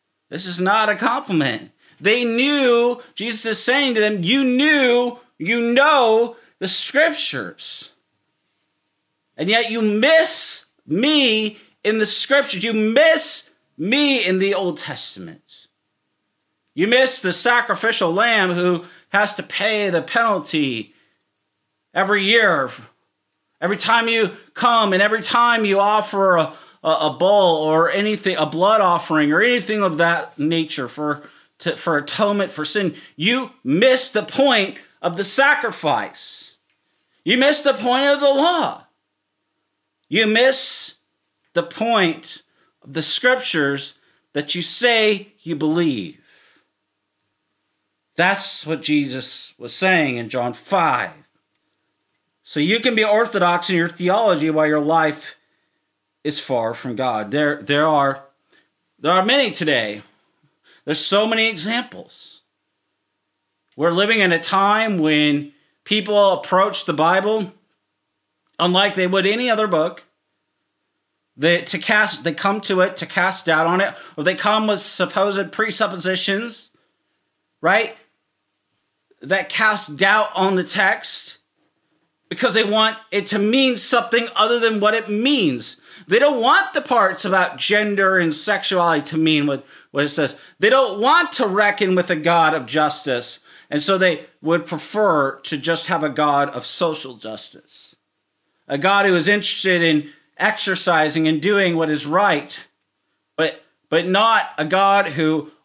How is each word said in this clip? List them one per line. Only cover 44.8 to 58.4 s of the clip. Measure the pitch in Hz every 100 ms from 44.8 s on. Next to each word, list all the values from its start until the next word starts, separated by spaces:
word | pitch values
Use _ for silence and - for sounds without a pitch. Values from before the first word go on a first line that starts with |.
| 240 233 214 202 - _
you | 160 151
believe. | 156 165 165 120 85 - _ _ _ _ _ _ _ _ _ _ _ _ _ _ _ _ _ _ _ -
That's | 180 196 - - 147
what | 156
Jesus | - 151 139 127 127 - - -
was | 120
saying | - 185 180 143 120
in | 113
John | 127 120
five. | 117 - 196 160 123 92 76 _ _ _ _ _ _ _ _ _ _ _ _
So | - 151
you | 156 226
can | 247 220
be |
orthodox | 214 208 233 202 175 175 175
in | 175
your | 170
theology | 170 175 202 220 165 156
while | 156 151
your | 151
life | 147 165 156 147 - - _ _ _ _ _ _ _ _
is | 151 143
far | - 123 113
from | 117 131 113
God. | 127 110 104
There, | 143 147 147
there | - 147 156
are, | 151 139 135 - _